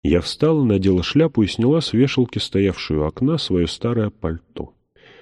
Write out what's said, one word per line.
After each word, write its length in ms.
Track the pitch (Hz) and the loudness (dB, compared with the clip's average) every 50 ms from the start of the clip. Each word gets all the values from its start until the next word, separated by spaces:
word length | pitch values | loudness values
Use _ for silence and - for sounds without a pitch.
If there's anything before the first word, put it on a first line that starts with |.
| - | 0
Я 180 | 73 82 87 | 2 0 0
встала, 420 | 82 - - - 147 156 160 151 135 | 0 -2 -4 0 0 2 2 2 2
надела 380 | 117 101 98 95 98 92 90 | 2 2 2 2 2 2 2
шляпу 400 | 85 - - 143 160 160 - 117 | 0 0 2 2 2 2 2 0
и 60 | 107 | 0
сняла 340 | 92 - - 113 127 151 165 | 0 0 0 2 2 2 0
с 100 | - - | 0 -2
вешалки, 460 | - 113 131 139 - - 123 - - | 0 0 0 2 2 0 0 0 -2
стоявшую 640 | 104 - - - 95 98 98 87 - - - 78 76 | -8 -8 -2 0 0 2 2 0 -4 -6 -2 -2 0
у 40 | 76 | 0
окна, 320 | 78 - - 127 143 165 | -2 -2 -2 -2 0 0
своё 280 | 151 - - 90 87 85 | -2 -2 -2 0 0 0
старое 460 | 82 - - - 117 120 117 107 104 | 0 -4 -6 -4 -2 0 0 -2 -2
пальто. 640 | - _ - 82 82 82 _ _ _ - 69 - _ _ _ _ _ _ - - - - | -4 _ -6 -6 -6 -6 _ _ _ -14 -14 -14 _ _ _ _ _ _ -20 -20 -20 -20